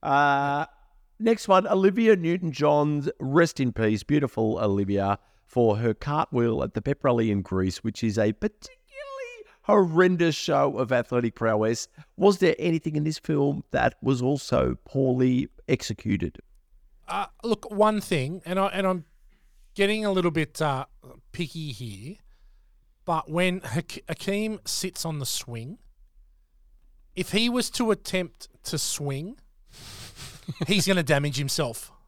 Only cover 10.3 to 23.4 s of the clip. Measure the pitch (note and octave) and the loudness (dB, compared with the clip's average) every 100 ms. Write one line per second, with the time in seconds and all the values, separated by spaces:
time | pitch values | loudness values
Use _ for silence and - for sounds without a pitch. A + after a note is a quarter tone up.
10.3 | D3 - C#3+ C#3+ C#3 B2 B2+ A#2 B2 A#2+ | 0 0 2 2 0 0 0 0 -2 -2
11.3 | - A2+ G#2+ A2 A2+ - - - - G3 | -2 0 2 2 0 -6 -16 -20 2 2
12.3 | F#3+ F#3 - - E3 D#3+ D3+ D3+ D#3 - | 4 2 2 0 -2 -2 -4 -4 -6 -4
13.3 | D#3 C#3 C#3+ - - A#2+ - - C3 B2 | 0 0 -2 -6 -4 -4 -4 -2 0 0
14.3 | C#3+ - - C3 B2+ - C#3 C3+ B2+ B2+ | -2 0 0 0 -2 -6 -2 0 2 2
15.3 | B2+ - _ - C3 - G#2+ G#2 G2+ E2+ | 2 -2 _ -4 -2 -2 -8 -2 -2 -2
16.3 | - - - _ - _ _ - F#3+ G3 | -8 -20 -20 _ -20 _ _ -10 -8 -8
17.3 | _ A#3+ G#3 - G#3 G#3+ G#3+ - E3+ C3 | _ -4 -4 -4 2 2 2 -2 -2 -2
18.3 | F3+ E3 F#3 G3 F#3 F#3+ F#3 D3+ _ - | -6 -6 -2 -2 0 -2 -2 -6 _ -20
19.3 | _ _ _ - - G3 G#3+ G#3+ F#3+ F3 | _ _ _ -20 -2 0 0 0 0 0
20.3 | D#3+ D3+ - D#3 C3+ C3 - - - - | 0 -4 -2 -2 -2 -6 -14 -20 -20 -20
21.3 | - E3+ E3 D#3 A#2+ A#2+ G2 A#2 G#3 - | -10 -8 -8 -12 -10 -12 -12 -14 -18 -20
22.3 | _ - _ _ _ _ _ - D#3+ - | _ -20 _ _ _ _ _ -4 -4 -2
23.3 | D#3 | -2